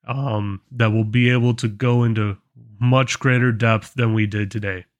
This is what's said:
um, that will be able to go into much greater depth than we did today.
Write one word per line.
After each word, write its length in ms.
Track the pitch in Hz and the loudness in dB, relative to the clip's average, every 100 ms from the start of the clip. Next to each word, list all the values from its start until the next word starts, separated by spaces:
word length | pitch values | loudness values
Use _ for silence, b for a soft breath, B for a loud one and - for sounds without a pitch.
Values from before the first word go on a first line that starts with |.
| - | -8
um, 540 | 131 139 107 101 98 _ | -6 -2 -2 -4 -8 _
that 200 | 123 113 | -2 0
will 140 | 110 107 | 2 0
be 260 | 120 123 | 2 2
able 240 | 123 120 117 | 2 0 0
to 120 | 117 | -4
go 360 | 101 127 120 | -2 0 2
into 340 | 117 110 104 98 _ _ 117 101 | 2 0 -2 -6 _ _ -20 -2
much 380 | 123 131 131 - | 2 2 2 0
greater 340 | 135 127 123 | 0 2 2
depth 440 | 113 117 110 - 127 | 2 2 0 -2 -2
than 180 | 117 | 0
we 140 | 110 104 | 2 0
did 240 | 104 101 | -2 -6
today. 340 | 110 101 92 - | -6 -6 -8 -14